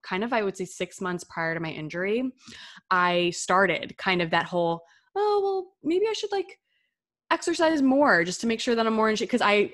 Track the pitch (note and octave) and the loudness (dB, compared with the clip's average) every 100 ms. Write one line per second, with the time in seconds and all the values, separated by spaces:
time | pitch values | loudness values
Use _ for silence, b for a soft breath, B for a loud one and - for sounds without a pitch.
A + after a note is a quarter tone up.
0 | - F#3 A#3 A#3+ G3 F#3+ F3+ - F3+ - | -6 -4 -2 -2 -2 -6 -10 -8 -8 -6
1 | F#3 F3 - - E3 E3 D#3+ - D#3 F3 | -6 -6 -8 -6 -4 -4 -6 -8 -10 -6
2 | F#3+ A3+ C4 - B B B B - F3+ | -2 -2 -4 -8 B B B B -2 0
3 | F3+ F3 F3 E3+ - F#3 F#3+ D#3 - - | 2 2 0 -2 0 2 4 0 -6 -6
4 | G3 F3+ E3+ E3+ E3 F3+ E3+ E3 b b | -2 0 2 0 0 0 0 -2 b b
5 | b G4 G#4 G#4 G4 F#4+ F#4 _ C#4+ F4+ | b -2 0 2 0 -4 -6 _ -2 0
6 | A4 G#4 G#4 G4 - - _ _ _ _ | 0 -2 -4 -6 -6 -14 _ _ _ _
7 | _ _ - E4 - E4+ D#4+ D#4+ C4+ C4+ | _ _ -4 -4 -2 2 2 4 4 6
8 | C#4+ F3 E3+ F3+ A#3 A3 B3+ A#3 A3+ A3 | 6 4 2 -2 -2 -2 0 0 2 2
9 | A3 G#3+ G#3+ A#3+ G#3 G#3 - | 2 2 0 2 4 4 2